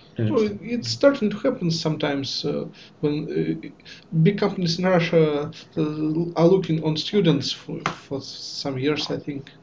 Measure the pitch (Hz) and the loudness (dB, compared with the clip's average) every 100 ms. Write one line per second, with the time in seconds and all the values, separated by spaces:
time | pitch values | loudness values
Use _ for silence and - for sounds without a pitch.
0 | - - 110 226 214 - 220 240 120 - | -14 -4 0 2 0 -2 -6 -6 -4 2
1 | 285 277 208 - 277 - 170 160 160 147 | 4 4 -2 0 -2 0 -2 0 -2 -2
2 | 151 139 131 - 147 143 - - - - | -2 -2 -4 -4 -4 -4 -6 -12 -20 -4
3 | 147 147 160 147 156 160 - - - - | -2 -2 -4 -2 -2 -4 -8 -18 -20 -20
4 | - 160 165 202 202 - 170 165 180 180 | -4 4 4 4 0 0 -2 0 4 4
5 | 165 165 156 147 151 - - - 151 156 | 4 4 4 2 -4 -10 -10 -2 -2 0
6 | 156 156 170 156 170 190 - 160 160 151 | -2 0 -2 4 6 6 2 -2 0 -2
7 | - 208 165 135 - - - 165 - - | 0 2 4 2 0 -8 -10 -6 -6 -8
8 | - 139 - - - - 143 131 143 147 | -8 -10 -10 -14 -12 -8 -6 -2 0 0
9 | - 139 - 139 - - | -2 -6 -6 -10 -12 -20